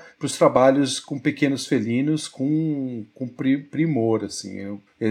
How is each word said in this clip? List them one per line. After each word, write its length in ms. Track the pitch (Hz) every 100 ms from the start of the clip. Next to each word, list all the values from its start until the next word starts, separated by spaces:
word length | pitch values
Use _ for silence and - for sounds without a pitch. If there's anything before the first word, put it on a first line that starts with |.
| - -
pros 220 | 139 -
trabalhos 640 | 156 127 131 135 135 -
com 180 | - 139
pequenos 480 | 151 - 143 135 -
felinos 640 | 131 110 120 143 156 -
com, 760 | - 135 156 160 143 131 120 104
com 140 | - 123
pri-, 320 | - 131 143
primor, 640 | 147 135 165 131 113 110
assim. 320 | 98 - 101 98
Eu, 240 | 98 101 _ - 110